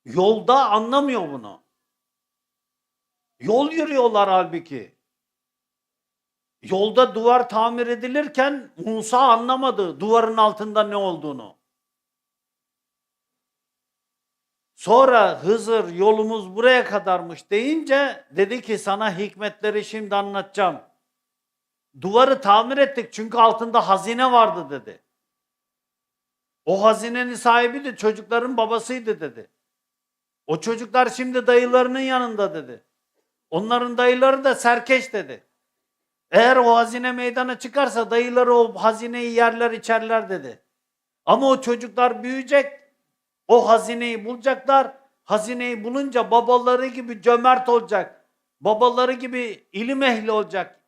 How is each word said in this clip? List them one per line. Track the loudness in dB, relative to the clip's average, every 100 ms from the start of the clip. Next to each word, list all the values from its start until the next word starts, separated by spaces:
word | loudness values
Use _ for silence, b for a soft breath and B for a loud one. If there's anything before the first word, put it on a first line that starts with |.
| -8
Yolda | 0 2 2 2 2 2
anlamıyor | 0 0 -2 0 -4 -6
bunu. | -10 -16 -20 _ _ _ _ _ _ _ _ _ _ _ _ _ _ _ _ _ _
Yol | -2 0 0
yürüyorlar | -2 -2 0 2 2 2
halbuki. | 2 0 -6 -10 -14 -14 _ _ _ _ _ _ _ _ _ _ _ _ _ _ _ _ _
Yolda | -6 -2 0 2 2 2
duvar | 2 2 2
tamir | -2 -2 -2 -4
edilirken | -6 -4 -4 -4 -2 -2 -4 -12 -12
Musa | -8 -8 -2 2
anlamadı | 4 4 0 -2 -2 -2 -6 -6
duvarın | 0 2 2 2
altında | 0 0 -4 -2
ne | -2 -2
olduğunu. | -4 -6 -10 -12 -16 _ _ _ _ _ _ _ _ _ _ _ _ _ _ _ _ _ _ _ _ _ _ _ _ _ _ _ _ _ _ _ _ _
Sonra | 2 6 6 6 4 0
Hızır | -2 -2 0 -2 -2
"Yolumuz | 0 2 2 0 -6 -8 0
buraya | 2 2 2
kadarmış." | -4 -2 -4 -4 -16 -6
deyince | -4 -2 -4 0 0 0 -6 _
dedi | -2 -2 -4
ki, | -6 -6
"Sana | -4 -4 -4 -4
hikmetleri | -8 -8 -10 -6 -6 -4 -6
şimdi | -10 -6 -4
anlatacağım. | -4 -6 -8 -2 -2 -2 -12 _ _ _ _ _ _ _ _ _ _ -12
Duvarı | 0 4 4 4
tamir | 4 4 4 0
ettik | 0 -2 -8
çünkü | -10 -4 4
altında | 4 4 -2 0 2
hazine | 0 0 -2 2
vardı." | 4 4 0 -8
dedi. | -12 -14 -20 _ _ _ _ _ _ _ _ _ _ _ _ _ _ _ _ -4
"O | 2
hazinenin | 2 2 -2 -6 -6 -2
sahibi | 2 4 2 -2 -10
de | -4
çocukların | -2 -2 -2 -2 -2 -2
babasıydı." | -2 -2 -6 -8 -6 -6
dedi. | -8 -14 -20 _ _ _ _ _ _ _ _ _ -8
"O | -6
çocuklar | -4 -6 -2 0 2
şimdi | -2 -4 -2 4
dayılarının | 4 4 2 2 -2
yanında." | -2 -2 -2 -4 -4
dedi. | -6 -12 -18 _ _ _ _ _ _ _
"Onların | -6 -2 -2 -2 0
dayıları | 2 4 2 2
da | 2 2
serkeş." | 2 2 2 0 0
dedi. | -8 -8 -14 _ _ _ _ _ _ _ _ _
"Eğer | 4 6 6
o | 6 4
hazine | 2 -4 -6
meydana | -6 -6 -4 -6 -8
çıkarsa | -6 -2 -2 -2 -2
dayıları | 0 0 2 4
o | 4 4 0
hazineyi | -2 0 -6 -8 -4
yerler, | 2 2 2 -4
içerler." | -4 -2 -2 0 -4 -4
dedi. | -8 -12 -18 _ _ _ _ _ _ 0
"Ama | 2 2
o | 0
çocuklar | 0 -6 -6 0 0 0
büyüyecek, | -8 -8 0 0 0 -6 _ _ _ _ _ _ 4
o | 4 6
hazineyi | 4 2 -6 -6 -6 -8
bulacaklar. | -6 -4 -2 2 2 2 -4 _ _
Hazineyi | -4 -4 -2 -6 -6 -6
bulunca | -6 -6 -2 -2 2
babaları | 2 4 2 2 0 -2
gibi | -8 -12 -2
cömert | 2 4 4 2 2
olacak, | 0 0 -4 -4 -12 _ _ _ _
babaları | -2 2 2 2 0
gibi | -2 -8 -8 -8 -10 _
ilim | -8 -6 -2
ehli | 0 0 -2
olacak, | -4 -2 -6 -8 _